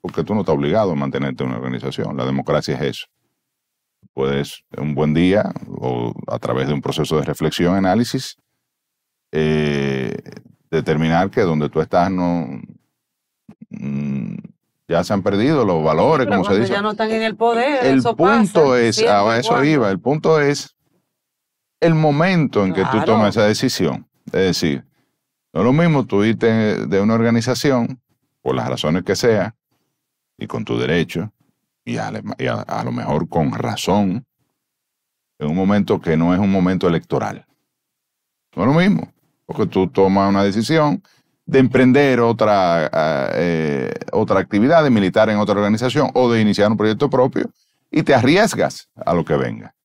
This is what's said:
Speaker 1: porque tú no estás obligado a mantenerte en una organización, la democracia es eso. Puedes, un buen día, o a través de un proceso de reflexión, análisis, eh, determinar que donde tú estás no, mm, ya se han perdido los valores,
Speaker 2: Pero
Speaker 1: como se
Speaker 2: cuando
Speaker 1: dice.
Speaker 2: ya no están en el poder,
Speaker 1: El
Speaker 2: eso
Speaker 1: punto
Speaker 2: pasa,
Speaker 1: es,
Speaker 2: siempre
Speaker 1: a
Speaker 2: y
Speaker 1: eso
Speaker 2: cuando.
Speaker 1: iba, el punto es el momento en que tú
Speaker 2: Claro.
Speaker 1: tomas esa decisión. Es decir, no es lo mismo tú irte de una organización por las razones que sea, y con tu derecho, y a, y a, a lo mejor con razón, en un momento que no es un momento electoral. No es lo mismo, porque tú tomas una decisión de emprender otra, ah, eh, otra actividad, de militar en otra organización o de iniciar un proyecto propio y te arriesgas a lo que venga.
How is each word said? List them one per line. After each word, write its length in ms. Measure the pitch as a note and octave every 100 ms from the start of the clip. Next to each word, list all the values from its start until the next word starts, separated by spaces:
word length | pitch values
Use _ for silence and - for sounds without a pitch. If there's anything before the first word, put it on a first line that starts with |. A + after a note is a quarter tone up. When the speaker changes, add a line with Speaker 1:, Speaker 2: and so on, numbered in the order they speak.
Speaker 1:
porque 240 | F3+ -
tú 80 | D#2
no 80 | G#2+
estás 140 | E2+
obligado 380 | D2+ C#2+ G2+ G2+
a 20 |
mantenerte 500 | D2 C#2 C2 C#2 B1+
en 60 | C2
una 80 | A#1+
organización, 580 | B1+ B1+ C2+ - - C#2
la 80 |
democracia 520 | B1+ C2+ C2 D2+ D2 C2+
es 40 |
eso. 260 | C#2+ A#1+ - _ _ _ _ _ _ _ _ _ _
Puedes, 520 | - C2+ C#2 C#2+ - _ -
un 180 | D2
buen 180 | C#2+ D2+
día, 400 | D#2 F2+ G2+ - - -
o 460 | - B1+ A#1+ A#1 - -
a 100 | A#1
través 300 | A#1 B1 C2+
de 60 |
un 60 | D2
proceso 360 | C#2 C#2 D2 D#2
de 80 |
reflexión, 500 | C#2+ D2+ D#2+ - F2
análisis, 600 | G2 F#2+ G2+ A#2+ C3+ - - _ _ _ _ _ _ _ _ _
eh, 840 | D#2 D#2 D#2 D2+ C#2+ C#2 C2+ B1+ - - - - _ _
determinar 600 | D#2+ D2+ D#2 D#2+ E2 F#2+
que 100 | -
donde 280 | F#2+ D#2 D2
tú 120 | D#2
estás 300 | D#2 F2+ F2+
no, 500 | F#2 F2 F2 D#2 - - - _ _ _ _ _ _ - - -
mm, 640 | - C#2 C#2 C#2+ C#2 G1+ G1+ - _ _ _ _
ya 160 | E2+
se 100 | F2+
han 100 | G2+
perdido 420 | F#2 G2 B2 D#3
los 180 | G#2+ E2
valores, 440 | D#2 D#2 A2+ D#3 B2+
Speaker 2:
Pero 100 | F#2+
Speaker 1:
como 80 |
se 40 | F2+
Speaker 2:
cuando 120 | G2
Speaker 1:
dice. 100 | A#2+
Speaker 2:
ya 80 | G3+
no 100 | G#3+
están 180 | G#3 A3
en 120 | A3
el 140 | A3 F#3
poder, 480 | A#3 A#3 B3+ C#4+
Speaker 1:
El 140 | B3+ C4+
Speaker 2:
eso 160 | A#3
Speaker 1:
punto 480 | A3+ B3 A3+ G3+ G3
Speaker 2:
pasa, 180 | C#3+ B2
Speaker 1:
es, 160 | A#2 G#2+
Speaker 2:
siempre 200 | A2 G2+
Speaker 1:
a 200 | G#2 A#2
Speaker 2:
y 40 |
Speaker 1:
eso 80 | A#2+
Speaker 2:
cuando. 160 | A#2+
Speaker 1:
iba, 260 | C#3+ D#3 A2
el 100 | F#2+
punto 400 | A#2+ D#3 D#3+ D#3
es 360 | C#3+ C#3+ - _ _ _ _ _ _ _ _ _ _ _
el 140 | E3+
momento 680 | D#3+ D#3 C#3+ F3 F3+ C3+ A2+
en 80 | G2
que 100 | F2+
tú 80 | F#2
Speaker 2:
Claro. 160 | G#2+ A2
Speaker 1:
tomas 300 | A2 G#2 G#2+
esa 100 | G#2
decisión. 600 | G#2+ C3 - F2 C2 - _ -
Es 60 |
decir, 520 | - F#2+ F2 E2 C#2 - _ _ _ _ _ _
no 80 | -
es 60 | A#2
lo 60 |
mismo 320 | C#3+ E3+ D3 A2+
tú 160 | G2+
irte 640 | G#2+ A2+ A2+ A2+ G#2+ F2+ A1
de 140 | G2
una 140 | G#2
organización 840 | A2+ A#2 A#2 A2+ B2 D3+ B2+ A#2+ C3 _ _ _ _
por 100 | B1+
las 140 | B1+ A#1+
razones 360 | B1+ D2+ F2
que 120 | F#2 F#2+
sea, 400 | A#2+ A2 G2 - _ _ _ _ _ _ _ _
y 100 | -
con 200 | - -
tu 120 | A#1
derecho, 540 | B1 E2+ D#2+ E2+ G2+ _ _ _ _ _
y 140 | - A#2
a, 160 | G#2+ A2 G#2 -
y 80 | B2+
a, 140 | A2
a 240 | - A2
lo 80 | -
mejor 340 | A#1+ - D2 -
con 260 | - -
razón, 720 | - A2+ G#2+ - G2+ G2 F2+ - _ _ _ _ _ _ _ _ _ _ _
en 100 | D2
un 80 | E2+
momento 420 | F#2+ G#2 F#2+ G2+
que 160 | F2
no 200 | D#2+ E2
es 40 | F2+
un 120 | G2+
momento 360 | G2 F2+ F#2 F2+
electoral. 600 | E2 - - G#2 - _ _ _ _ _ _ _ _ _ _ _
No 80 | -
es 40 | G#2
lo 60 |
mismo, 360 | D#3 F#3 G3 - _ _ _ -
porque 200 | - G2+
tú 220 | F#2+ F#2+
tomas 400 | - G2 G2 G2
una 160 | G2
decisión 580 | G2+ G2 A2 D#3+ D3+ - _ _ _ _ -
de 120 | C3+
emprender 640 | C3 B2 B2+ B2+ C#3+ B2
otra, 680 | A#2 A#2 G#2+ G2+ F2+ E2+ D2+
ah, 380 | - D#2 D2 A1+
eh, 580 | - F2 E2 D#2 C#2 A#1+ - -
otra 280 | - G#2 G2
actividad, 440 | F#2 G2+ A#2+ E3
de 60 | D3
militar 400 | A2+ F#2+ A2 G#2+
en 80 | G#2
otra 160 | G#2
organización 560 | G2+ G#2 A2 B2+ D3 C#3+
o 180 | A#2+ B2
de 120 | A#2
iniciar 280 | G#2+ G2+ G#2
un 60 | A2
proyecto 320 | G#2+ G#2+ C#3+
propio 420 | B2+ B2+ - - _ _ _ _
y 120 | -
te 120 | D#3+
arriesgas 760 | C3+ B2+ F3 A3 - D#2 - -
a 200 | - -
lo 100 | F2
que 120 | D2+ D2+
venga. 380 | B1+ A1 G#1 _